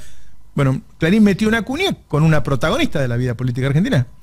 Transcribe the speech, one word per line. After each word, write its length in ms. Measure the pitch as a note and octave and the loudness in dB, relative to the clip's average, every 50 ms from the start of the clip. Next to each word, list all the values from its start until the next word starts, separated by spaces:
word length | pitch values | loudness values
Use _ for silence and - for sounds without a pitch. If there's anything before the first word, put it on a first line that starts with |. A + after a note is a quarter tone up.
| - - - - - - - - - - - | -6 -8 -8 -8 -8 -10 -12 -14 -14 -6 -2
Bueno, 280 | D3 C#3 C3 C3 - - - - | 0 0 0 0 -2 -6 -12 -8
Clarín 260 | - D#3+ D#3+ G#3 A3+ G#3 | -2 0 2 4 4 4
metió 240 | G3+ F#3 - G#3+ | 4 4 2 0
una 140 | G#3+ A3+ A3+ | 0 0 0
cuña 340 | G3 - C4 E4 G4 F#4 - - - - | -2 -4 -4 -2 -2 -2 -4 -6 -6 -4
con 140 | - D3 D#3+ | 0 2 2
una 200 | D#3+ D#3 D3 - | 4 4 4 2
protagonista 560 | D3 C#3 - D#3 D#3+ G#3 G#3 B3+ - - D3+ | 2 0 0 0 0 0 0 0 0 0 0
de 80 | C3+ | -2
la 80 | A#2+ A#2 | -2 -2
vida 200 | A#2+ B2+ B2 A#2 | -2 -2 -2 -4
política 320 | A#2 B2+ B2+ A#2+ B2+ B2+ | -4 -4 -4 -2 -2 0
argentina, 380 | C#3 C3+ D#3+ G3+ C#4 A3+ C3+ A#2+ - - - | 0 2 2 2 2 2 0 0 -2 -6 -20